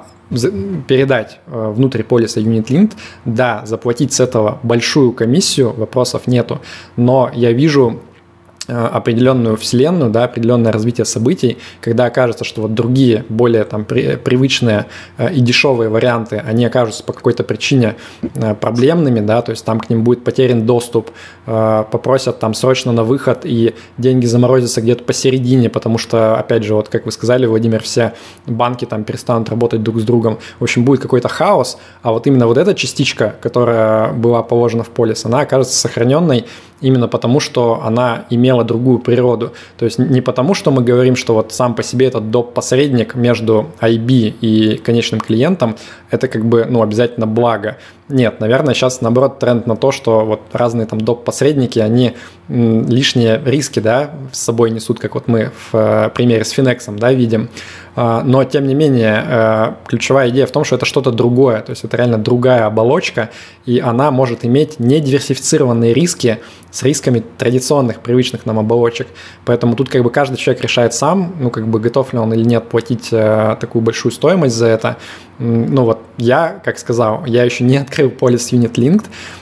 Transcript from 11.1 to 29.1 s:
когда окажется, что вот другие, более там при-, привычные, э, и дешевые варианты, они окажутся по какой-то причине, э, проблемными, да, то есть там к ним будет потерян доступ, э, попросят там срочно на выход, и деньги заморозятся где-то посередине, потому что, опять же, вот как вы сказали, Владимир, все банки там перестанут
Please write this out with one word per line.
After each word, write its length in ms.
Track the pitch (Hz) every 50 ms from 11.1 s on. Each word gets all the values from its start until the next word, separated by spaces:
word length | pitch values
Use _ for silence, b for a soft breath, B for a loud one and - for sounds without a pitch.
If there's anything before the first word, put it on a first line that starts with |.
| - - 113 131 185 - - 120 113 B B B B B
когда 280 | B 117 117 120 123 120
окажется, 360 | - 139 127 120 110 - -
что 200 | - - 113 107
вот 100 | 107 110
другие, 500 | 110 113 117 127 135 135 123 110 107 - -
более 340 | 110 113 120 120 117 110 104
там 220 | - 110 107 107
при-, 320 | - 120 123 131 139 135 120
привычные, 680 | - - 123 127 131 135 131 - 123 117 107 104 - B B B B B B -
э, 160 | 120 127 185
и 60 | 139
дешевые 480 | 123 117 120 - - 147 131 117 113 110
варианты, 540 | 107 113 123 123 120 117 110 107 110 104 101
они 200 | 110 110 117 120
окажутся 360 | 113 113 131 120 110 104 - -
по 80 | - 104
какой-то 320 | - - 127 117 - 107
причине, 500 | - 110 107 - - 143 131 117 107 104 B B B B B B - -
э, 200 | 131 117 110 107
проблемными, 680 | 104 - 113 113 120 123 143 165 175 156 135 123 110
да, 200 | 104 104 110 120
то 100 | 117 -
есть 120 | 113 - -
там 160 | - 113 113
к 100 | 110 -
ним 140 | 120 113 110
будет 220 | 120 123 120 -
потерян 400 | - - - 131 120 123 117 110
доступ, 460 | 113 123 120 117 - - 113 107 - - B B B B B B
э, 400 | - 113 110 110 110 110 110 110 -
попросят 500 | - 117 - 123 131 131 - 127 113 -
там 140 | - 110 110
срочно 380 | - - 127 131 127 - 127
на 140 | 117 117 113
выход, 400 | 113 135 139 - 131 117 - -
и 280 | 170 123 117 117 113 - B B B B -
деньги 280 | 120 131 131 127 123
заморозятся 560 | 117 113 120 123 120 131 131 120 113 - 120
где-то 240 | 110 113 123 120 -
посередине, 640 | - - - - 135 131 131 123 123 131 131 117 110
потому 280 | - 110 - 113 113 113
что, 380 | - - - 113 113 110 110
опять 280 | 113 - - 117 117 107
же, 100 | 104 107
вот 160 | 107 107 -
как 160 | - 113 -
вы 80 | 120 -
сказали, 320 | - - 113 123 127 127
Владимир, 360 | 113 110 110 113 113 113 107
все 300 | - - - 123 117 113 - B B B B B B
банки 380 | 143 120 110 120 120 127 123 -
там 220 | - - 110 104
перестанут 440 | -